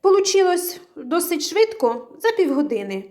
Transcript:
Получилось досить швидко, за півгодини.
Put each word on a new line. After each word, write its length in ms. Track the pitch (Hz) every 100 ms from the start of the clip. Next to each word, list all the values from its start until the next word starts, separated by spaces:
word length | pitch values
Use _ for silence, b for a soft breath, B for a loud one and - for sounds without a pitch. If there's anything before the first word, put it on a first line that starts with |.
Получилось 800 | 381 392 392 392 370 359 349 - - -
досить 460 | 247 320 339 330
швидко, 680 | - 359 440 - 240 240 - -
за 140 | 453
півгодини. 720 | 453 339 277 196 226 196 190 196